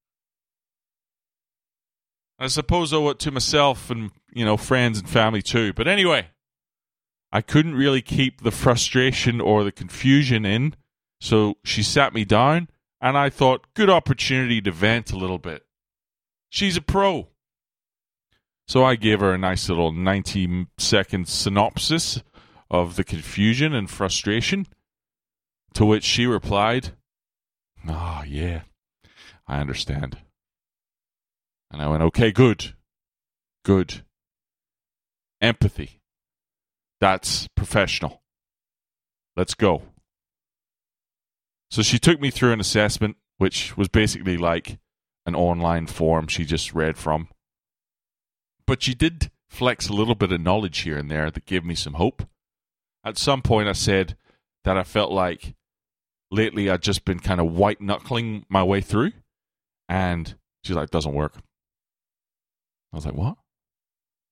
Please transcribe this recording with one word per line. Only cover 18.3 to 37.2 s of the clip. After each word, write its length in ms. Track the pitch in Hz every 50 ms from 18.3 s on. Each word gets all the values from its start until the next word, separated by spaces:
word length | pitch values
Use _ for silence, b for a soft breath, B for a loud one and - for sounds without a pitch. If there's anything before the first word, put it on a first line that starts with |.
| _ _ _ _ _ _ _
So 160 | - - 131
I 140 | 127 131 127
gave 240 | 113 104 110 107 98
her 140 | 101 95 92
a 20 |
nice 320 | 92 92 92 92 90 - -
little 240 | 87 82 85 82
ninety-second 1400 | 80 85 90 95 98 98 92 - - 98 92 87 90 92 90 - _ - - - 113 101 92 - - 92 87 -
synopsis 920 | - - - - 98 101 104 117 - - - - 156 165 - - - - b b b b b b b b b b
of 260 | - 87 87 85 87
the 80 | - 92
confusion 720 | - - 80 73 - - 98 101 110 117 127 151 156 147
and 160 | 120 98 87
frustration, 760 | - - 101 95 - - - 101 104 117 117 - 196 196 190 - _ _ _ _ _ _ _ _ _ _ _ _ _ _ _ _ _ _ _ _ _
to 100 | - 110
which 180 | 104 107 107
she 220 | - - - 120 120
replied, 720 | 123 117 95 - - 104 101 104 110 120 131 - - - _ _ _ _ _ _ _ _ _ _ _ _ _ _ _ _ _ -
"Oh, 380 | 80 78 82 85 85 80 73 73
yeah, 360 | 71 69 73 82 87 85 82 - _ _ _ _ _ _ _ b b b b b b b b b
I 140 | - 71 71
understand." 640 | 73 67 65 - - - 76 73 65 65 67 - - _ _ _ _ _ _ _ _ _ _ _ _ _ _ _ _ _ _ _ _ _ _ _ _ _ _ _ _ _
And 120 | 73 73
I 60 | 76 73
went, 160 | 78 78 80
"Okay, 280 | 82 - - 117 110
good. 420 | 95 - 131 120 104 - - - - _ _ _ _ _ _ _ _ _ _ _ _ _ _ _ _ _ _
Good. 360 | - 98 95 90 - - - - _ _ _ _ _ _ _ _ _ _ _ _ _ _ _ _ _ _ _ _ _ _ _ _ _ _ _
Empathy. 580 | 104 117 113 - - 101 - - 73 - - _ _ _ _ _ _ _ _ _ _ _ _ _ _ _ _ _ _ _ _ _
That's 460 | 101 95 95 92